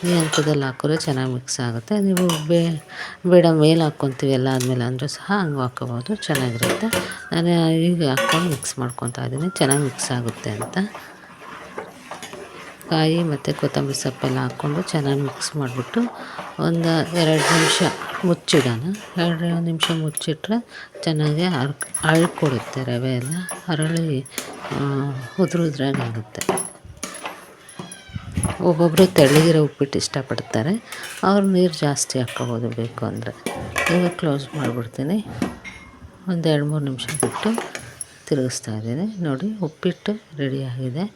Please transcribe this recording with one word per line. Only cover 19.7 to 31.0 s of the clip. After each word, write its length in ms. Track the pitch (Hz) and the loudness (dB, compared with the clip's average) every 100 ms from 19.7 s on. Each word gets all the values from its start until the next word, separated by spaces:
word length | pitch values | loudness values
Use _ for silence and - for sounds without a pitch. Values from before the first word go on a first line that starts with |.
ನಿಮಿಷ 160 | 160 - 165 | -2 0 0
ಮುಚ್ಚಿಟ್ರೆ 560 | 156 - - 156 - 233 - - - - 175 | -2 -4 -4 -4 -2 -2 -4 -18 -16 -6 -2
ಚೆನ್ನಾಗಿ 400 | 156 151 151 180 151 | 2 2 2 0 0
ಅರ್ಕ್-, 260 | 139 147 - - 156 | -2 -4 -10 -2 4
ಅರಳ್ಕೊಡುತ್ತೆ 720 | 160 170 - 156 120 - 131 123 | 4 4 2 0 0 -4 -6 -4
ರವೆ 240 | 120 131 123 | -2 0 -2
ಎಲ್ಲ. 120 | 127 170 180 - - | -2 -6 -8 -10 -4
ಅರಳಿ 440 | 156 156 165 160 135 127 - - - - | -2 0 0 0 -2 -4 -12 -12 -12 -6
ಆ, 60 | 139 139 139 139 131 120 - | -2 -2 0 -2 -6 -8 0
ಉದುರು 240 | 180 170 | 2 2
ಉದುರಾಗಿ 360 | 165 139 135 139 | 0 0 0 0
ಆಗುತ್ತೆ. 400 | 120 113 - - - - - - - - - - - - - - - - - - - - - - - - | -2 -6 -8 -6 -2 -2 -4 -14 -20 -14 -14 -12 -14 -14 -20 -20 -20 -16 -16 -16 -14 -14 -6 -4 -4 2
ಒಬ್ಬೊಬ್ರು 440 | 175 160 170 160 185 | 2 4 4 6 6
ತೆಳ್ಳಗಿರೋ 540 | - 135 151 165 160 | 8 8 8 8 6
ಉಪ್ಪಿಟ್ಟು 320 | 143 - 139 - | 4 0 0 0
ಇಷ್ಟಪಡ್ತಾರೆ, 720 | - 143 123 117 - 113 127 226 - - | -2 -4 -4 -6 -2 -2 0 -2 -4 -14